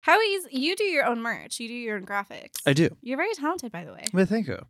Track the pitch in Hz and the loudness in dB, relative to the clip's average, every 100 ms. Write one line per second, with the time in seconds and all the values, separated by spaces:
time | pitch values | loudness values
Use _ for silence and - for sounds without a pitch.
0 | - 359 440 392 359 262 285 392 415 320 | 6 6 6 0 -4 -2 0 0 0 2
1 | 240 240 233 196 135 - 233 240 233 208 | 2 0 -4 -6 -8 -10 -8 -8 -6 -6
2 | 185 202 202 - - - - 139 165 - | -4 -6 -6 -12 -12 -2 2 6 4 2
3 | 240 262 370 415 285 262 240 170 170 98 | -6 -2 -2 -2 -2 -2 -6 -10 -12 -10
4 | - 180 190 220 170 92 - | -4 2 2 2 -2 -6 -8